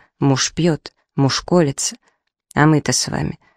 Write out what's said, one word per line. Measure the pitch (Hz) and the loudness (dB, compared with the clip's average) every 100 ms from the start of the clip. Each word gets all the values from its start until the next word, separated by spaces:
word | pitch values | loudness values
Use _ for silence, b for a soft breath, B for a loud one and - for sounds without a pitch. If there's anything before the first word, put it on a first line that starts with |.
| b _ | b _
муж | 139 131 - | 0 2 -2
пьёт, | - 170 147 - - _ - | 0 0 0 -6 -20 _ -2
муж | 135 - | 0 -2
колется. | - 175 143 - - 233 _ _ _ _ _ | 0 2 2 -2 -8 -10 _ _ _ _ _
А | 139 151 | 0 2
мы-то | 151 - | 2 0
с | 123 - | -4 -4
вами: | - 151 - _ | -6 -6 -10 _